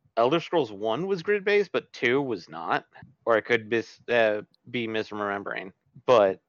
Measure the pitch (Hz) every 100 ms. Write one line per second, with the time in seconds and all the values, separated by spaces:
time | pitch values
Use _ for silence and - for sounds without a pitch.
0 | _ - 120 165 - 175 120 98 110 113
1 | 190 190 170 208 196 202 185 131 - -
2 | 127 131 139 101 - 80 82 139 - -
3 | - _ - 110 - 120 107 113 107 -
4 | - 120 110 107 98 _ - 123 113 110
5 | 107 104 104 101 98 113 92 - _ -
6 | - 120 98 92